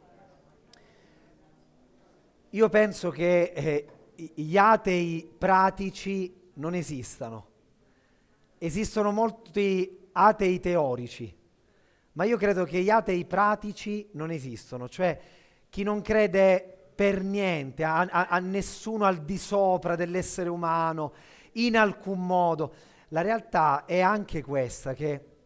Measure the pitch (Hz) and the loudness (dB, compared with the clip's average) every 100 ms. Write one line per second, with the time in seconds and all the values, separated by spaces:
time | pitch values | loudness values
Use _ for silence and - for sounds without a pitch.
0 | _ - - _ _ _ _ - _ _ | _ -20 -20 _ _ _ _ -20 _ _
1 | _ _ _ _ _ _ _ _ _ _ | _ _ _ _ _ _ _ _ _ _
2 | _ _ _ _ _ 196 220 214 214 - | _ _ _ _ _ 2 4 4 2 0
3 | 175 147 175 175 175 165 151 147 147 - | -6 -2 2 4 2 -2 -2 -2 -4 -20
4 | _ - 160 - 156 190 208 220 196 180 | _ -18 -16 -10 0 4 6 4 2 0
5 | 170 165 - - 180 185 190 190 196 - | -2 -4 -8 -4 2 4 4 0 -8 -8
6 | 196 196 180 - _ 135 156 180 151 139 | -6 -6 -6 -10 _ -10 -6 -6 -6 -8
7 | 117 - 120 113 - _ _ _ _ _ | -10 -12 -12 -12 -18 _ _ _ _ _
8 | _ _ _ _ _ - 170 170 220 214 | _ _ _ _ _ -8 -6 -4 -4 0
9 | 208 208 226 - - 208 196 185 185 - | 0 0 -2 -4 -8 -2 0 0 -2 -8
10 | - 175 208 214 190 180 180 175 139 123 | -6 4 4 6 0 0 0 0 0 -4
11 | 120 - 113 - _ _ _ _ _ _ | -8 -12 -16 -16 _ _ _ _ _ _
12 | _ 151 208 226 202 185 170 180 185 220 | _ -2 0 2 2 0 0 0 2 2
13 | 214 180 - 180 208 208 208 - 214 208 | 2 -2 -2 2 2 2 -6 -10 -8 -8
14 | 202 143 160 160 131 110 - 127 123 - | -8 -10 -6 -6 -8 -12 -12 -12 -10 -2
15 | 180 143 - - _ _ _ - 202 208 | -2 -2 -12 -20 _ _ _ -6 -4 -4
16 | 208 214 208 190 190 185 - - - - | 0 2 4 4 4 4 0 -20 -14 0
17 | 202 196 190 202 190 160 135 131 156 160 | 0 2 -2 -2 0 -2 -4 -4 0 0
18 | 185 180 185 180 185 196 185 - 220 220 | 2 0 2 0 0 -4 -4 -8 -6 0
19 | 202 175 147 190 - 202 190 180 180 170 | 2 0 -4 -8 -2 0 2 2 0 -2
20 | 175 180 175 - 175 175 165 165 165 160 | -2 -4 -4 -4 -4 -2 -2 0 0 -2
21 | 147 - - - - 226 240 220 208 - | -6 -10 -20 -20 -12 -2 2 4 2 0
22 | 190 190 180 180 175 156 147 - - _ | -6 -4 0 2 2 0 -4 -8 -20 _
23 | - 160 190 226 - 180 156 143 - 180 | -6 -4 -2 -2 -2 2 2 2 0 2
24 | 185 208 196 156 139 139 123 - 135 131 | 2 2 -4 -8 -4 -2 -2 -6 -8 -6
25 | 151 143 - _ | -4 -6 -10 _